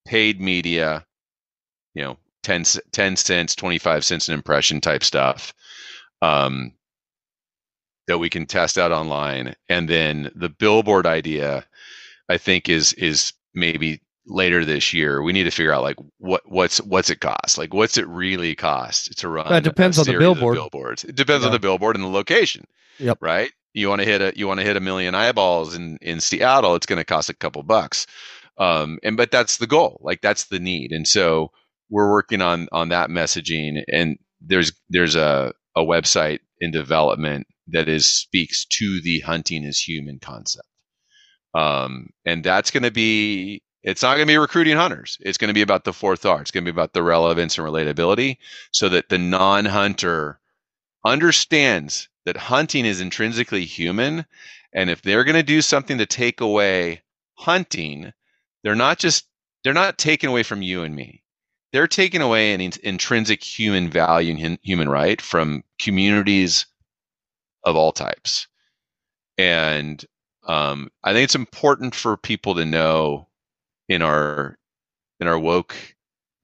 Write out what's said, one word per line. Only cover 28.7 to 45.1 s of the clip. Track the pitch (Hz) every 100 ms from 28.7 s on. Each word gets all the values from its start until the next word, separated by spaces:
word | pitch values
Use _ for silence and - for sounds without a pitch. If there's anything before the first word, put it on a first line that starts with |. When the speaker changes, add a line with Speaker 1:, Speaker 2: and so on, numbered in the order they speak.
| 80 76 80
Speaker 1:
and, | 107 113
but | 120
that's | 127 113 -
the | 117
goal. | 151 143 -
Like, | 67 90
that's | 101 104
the | - 95
need. | 92 87 64
And | 80 76
so | 107 85 80 78 _ _ _ -
we're | 104 101
working | 104 - 104
on, | 87 85 85
on | 82 85
that | 87 82
messaging. | 85 82 87 78 80 76 73 -
And | 78 82 - _ _
there's, | 80 92 78 - -
there's | 87 85 80
a, | 76 69 65 - _ 82
a |
website | 80 85 80 92 78 78 _ -
in | 85
development | 78 67 80 73 50 78 71 - _ -
that | 80 80
is, | 78 -
speaks | - - 92 78 - -
to | - 104 92
the | 82 80
hunting | 82 82 - 80
is | 73 71
human | - 80 71 67
concept. | - 60 50 - - _ _ _ _ _ _ _ _
Um, | 80 76 69 65 64 - _
and | 87 85
that's | 90 92 -
gonna | 139 120
be, | 113 110 110 107 101 95 104 _ _
it's | 95 95
not | 127
gonna | 143 151
be | 151
recruiting | 147 170 156 151
hunters. | 175 - -